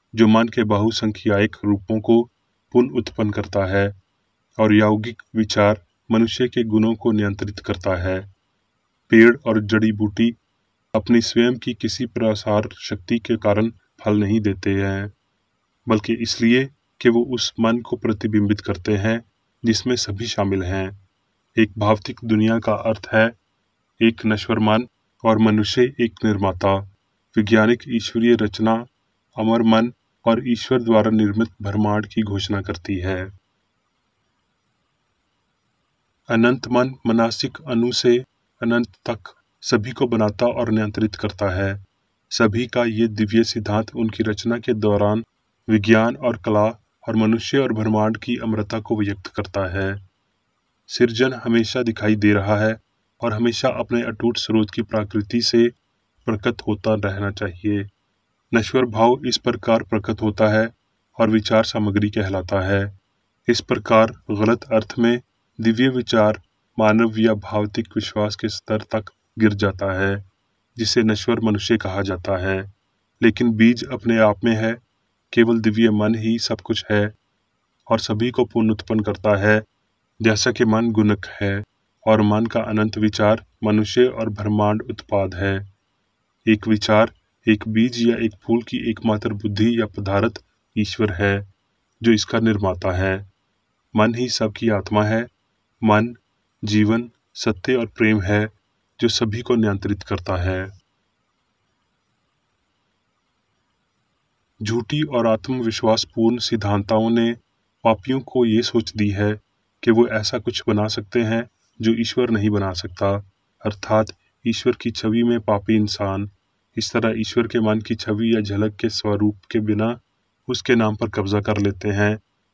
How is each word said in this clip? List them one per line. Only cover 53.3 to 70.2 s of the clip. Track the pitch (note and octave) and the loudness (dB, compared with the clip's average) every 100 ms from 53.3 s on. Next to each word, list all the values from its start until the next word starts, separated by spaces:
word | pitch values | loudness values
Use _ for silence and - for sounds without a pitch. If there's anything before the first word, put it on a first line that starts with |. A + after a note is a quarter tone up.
हमेशा | A2 A#2 A#2 C3 | -2 -2 0 -2
अपने | A#2+ A#2 A#2+ | -2 -4 -4
अटूट | A#2 A2 A#2 A#2 | -4 -4 -2 -2
स्रोत | - A2 G#2+ | 0 0 0
की | - | -4
प्रकृति | A2 A2 G#2 A2 G#2 A#2 | -4 -4 -4 -4 -2 -2
से | A#2 A#2+ A#2+ - _ _ _ _ - | 2 4 2 0 _ _ _ _ -6
प्रकट | G#2 B2+ - - | -4 -4 -4 -6
होता | G#2 A2 | -4 -2
रहना | G#2+ G2+ G2 G2+ | -2 -2 -4 -6
चाहिए। | G2+ G2 F2 G#2 G2+ G2 _ _ _ _ _ - | -6 -10 -6 -4 -4 -6 _ _ _ _ _ -4
नश्वर | A#2 G2+ C3 B2 | -2 0 0 0
भाव | A2+ A2+ C3+ B2+ | 2 2 2 -2
इस | - | -4
प्रकार | B2+ A2 - A2+ | -2 -2 0 0
प्रकट | - A2 - - | 0 -4 -4 -4
होता | A2 G#2 G#2+ | -2 0 2
है | A2 A2+ - _ _ _ - | 2 -2 -6 _ _ _ -2
और | A2 | 2
विचार | A2 G#2+ A2 | 2 2 0
सामग्री | A2+ A2+ G#2 G2+ G#2 | 0 -2 0 0 0
कहलाता | G#2+ G2 F#2+ F2+ G2 | -2 -4 -4 -4 -4
है। | F#2+ G2 G2+ - _ _ _ _ - | 0 -2 -4 -10 _ _ _ _ -2
इस | A#2 | -2
प्रकार | - A#2 - A2+ A2 - - | 0 -4 2 4 4 0 -8
गलत | G#2 A2 A#2+ | -2 0 0
अर्थ | - A2+ G#2+ - | 0 -2 -2 0
में | A#2 B2 - _ _ - | 0 0 -4 _ _ -4
दिव्य | A2+ A2 C3 | 0 2 2
विचार | B2+ A2+ A2+ G#2+ G#2+ _ _ _ - | 0 0 2 2 0 _ _ _ 0
मानव | G#2+ A2 A2+ A2 | 4 4 2 2
या | A2 | 0
भौतिक | G#2+ - G#2+ G#2 A2+ A2+ A2+ | 0 -4 -4 -4 -6 -6 -6
विश्वास | G#2+ G#2+ G#2 - | -6 -4 -4 -4
के | A2 | -8
स्तर | - - G#2+ | -8 -6 -6
तक | - A2 - _ _ - | -4 -8 -8 _ _ 2
गिर | A2 | 2
जाता | G2+ G2+ - G2 F#2+ | 2 -2 -2 -4 -2
है, | G2 G2+ | -2 -2